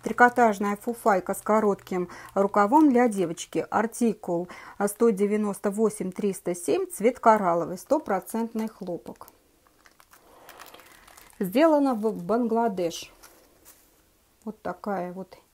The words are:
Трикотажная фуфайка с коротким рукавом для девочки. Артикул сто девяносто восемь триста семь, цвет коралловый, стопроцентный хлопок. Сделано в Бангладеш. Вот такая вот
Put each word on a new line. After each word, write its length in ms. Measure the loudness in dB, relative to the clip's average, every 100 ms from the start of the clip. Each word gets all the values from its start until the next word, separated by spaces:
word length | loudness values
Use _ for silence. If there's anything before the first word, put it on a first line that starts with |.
Трикотажная 720 | -6 4 4 6 2 2 -4
фуфайка 600 | -4 -8 -2 0 0 -2
с 80 | -8
коротким 640 | 0 2 2 -2 -4 -6 -6 -10 -6
рукавом 560 | -2 2 2 4 6 6
для 180 | 6 2
девочки. 600 | 0 -4 -4 -6 -6 -2
Артикул 760 | -2 -2 0 -2 -2 -4 -4 -6 -14 -20 -4
сто 280 | -4 2 2
девяносто 580 | 2 0 0 -2 -4 -6
восемь 420 | 0 -2 -2 -8
триста 440 | -4 -4 -4 -6
семь, 340 | -6 -2 -2 -4
цвет 300 | -2 -2 2
коралловый, 580 | 4 4 2 0 -2 -8
стопроцентный 920 | -2 -2 0 -4 -4 -6 -6 -6 -8
хлопок. 600 | -10 -10 -10 -12 -18 -20 _ _ _ _ _ _ _ _ -20 _ -20 -20 -20 -20 -20 -20 -20 -20 -20 -20 _
Сделано 560 | -2 4 4 6 2
в 300 | 0 -2 -4
Бангладеш. 920 | -2 -2 0 0 0 -2 -4 -6 -16 -20 -20 _ _ _ -20 _ _ _ _ _ _ _
Вот 160 | -16 -12
такая 500 | -12 -10 -8 -6 -6
вот 240 | -10 -16 -20 _